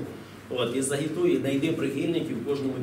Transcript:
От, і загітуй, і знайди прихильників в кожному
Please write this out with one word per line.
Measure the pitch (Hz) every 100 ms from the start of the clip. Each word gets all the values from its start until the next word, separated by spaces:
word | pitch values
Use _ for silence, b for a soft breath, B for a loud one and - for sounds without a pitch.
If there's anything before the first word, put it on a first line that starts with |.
| - - B B -
От, | 127 120 131
і |
загітуй, | 131 143 156 175 175
і | 131
знайди | 135 139 160
прихильників | - 135 139 165 160 - -
в | 139
кожному | 139 131 127